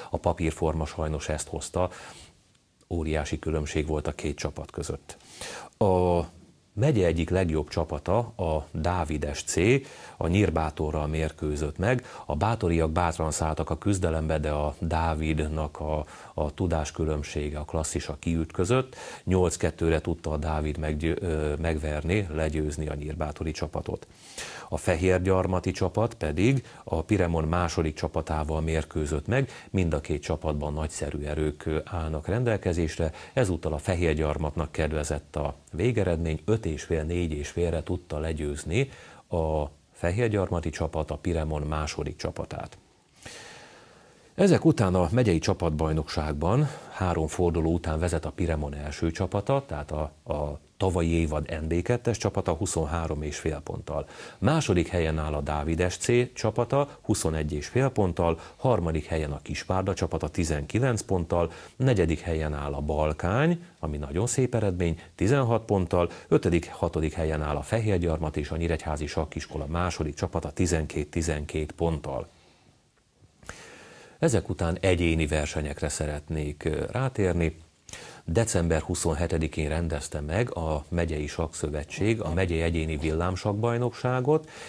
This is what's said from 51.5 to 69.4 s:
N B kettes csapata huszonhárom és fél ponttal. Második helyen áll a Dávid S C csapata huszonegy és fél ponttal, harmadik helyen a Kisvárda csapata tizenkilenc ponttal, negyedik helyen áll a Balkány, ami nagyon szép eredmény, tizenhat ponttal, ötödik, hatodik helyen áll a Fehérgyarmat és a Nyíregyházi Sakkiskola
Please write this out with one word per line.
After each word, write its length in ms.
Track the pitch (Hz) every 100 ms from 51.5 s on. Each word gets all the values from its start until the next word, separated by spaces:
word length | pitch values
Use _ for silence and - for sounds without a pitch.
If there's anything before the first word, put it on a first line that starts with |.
| 78
N 40 | 78
B 140 | 85
kettes 360 | - 120 - 107
csapata 340 | 104 - 92
huszonhárom 720 | 80 98 - 76 85 80 76
és 160 | 78 -
fél 220 | 82 73
ponttal. 420 | 71 80 78 76 76 - - -
Második 500 | 101 160 - 90 82
helyen 300 | 90 80 78
áll 160 | 78
a 60 | 73
Dávid 500 | 71 76 73 82 90
S 60 | -
C 360 | - 120 123
csapata 640 | - 110 110 120 139 143 -
huszonegy 500 | - 107 85 78 76
és 140 | 73 71
fél 220 | 123 135
ponttal, 520 | 110 95 82 85 85 - -
harmadik 480 | 131 107 85 80
helyen 280 | - 82 73
a 80 | 71
Kisvárda 520 | - 76 - 95 98
csapata 340 | 90 85 80 -
tizenkilenc 720 | - 82 76 73 110 131 110
ponttal, 520 | - 92 82 87 82 - - -
negyedik 440 | 131 110 82 80
helyen 340 | 87 80 78
áll 180 | 73 71
a 80 | 71
Balkány, 840 | 76 76 78 76 87 113 160 170 - -
ami 180 | 80 73
nagyon 300 | 71 78 117
szép 280 | - 127
eredmény, 460 | 117 104 90 85 80 -
tizenhat 500 | - 98 139 120 113
ponttal, 460 | 113 101 87 90 87 - -
ötödik, 420 | 80 95 85 -
hatodik 400 | - 85 82 78
helyen 300 | 82 78 78
áll 140 | 76 73
a 60 |
Fehérgyarmat 720 | 69 113 110 92 85 80 78 78
és 140 | 76
a 60 | 80
Nyíregyházi 500 | 85 80 - 76 76
Sakkiskola 600 | - 76 -